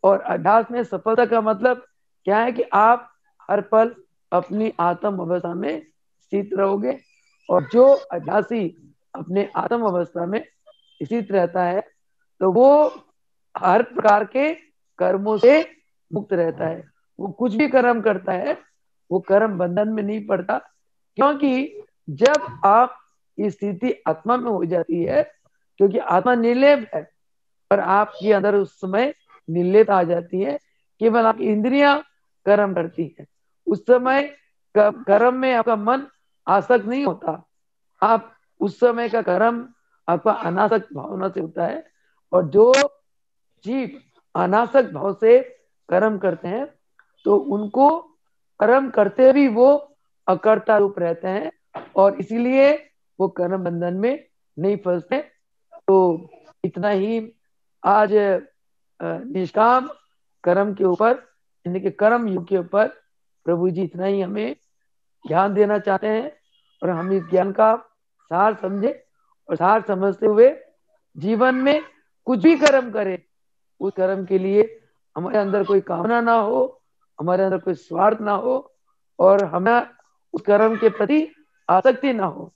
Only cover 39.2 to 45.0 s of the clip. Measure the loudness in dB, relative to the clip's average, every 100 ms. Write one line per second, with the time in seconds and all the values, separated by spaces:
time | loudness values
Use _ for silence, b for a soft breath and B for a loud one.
39.2 | -2 0 0 -2 -10 _ _ _ -4 -2
40.2 | 0 -2 -2 0 0 0 -4 -14 -12 -8
41.2 | -8 -6 -10 -6 -6 -6 -14 _ _ _
42.2 | _ -2 2 4 6 6 2 _ _ _
43.2 | _ _ _ _ -8 -6 -6 -10 _ _
44.2 | _ -4 0 0 2 2 0 -4